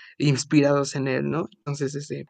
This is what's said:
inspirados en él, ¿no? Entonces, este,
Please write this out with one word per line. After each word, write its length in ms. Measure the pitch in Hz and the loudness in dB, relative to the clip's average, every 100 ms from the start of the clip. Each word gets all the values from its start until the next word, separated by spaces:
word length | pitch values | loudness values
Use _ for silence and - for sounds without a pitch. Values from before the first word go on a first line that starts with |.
| - - | -16 -2
inspirados 800 | 147 127 - 156 143 143 139 143 | 0 2 2 4 4 2 0 -2
en 140 | 135 | -2
él, 200 | 131 143 | -2 -2
¿no? 200 | 147 - _ | -4 -6 _
Entonces, 360 | - 143 135 | -8 -6 -4
este, 320 | 143 147 139 | -6 -8 -10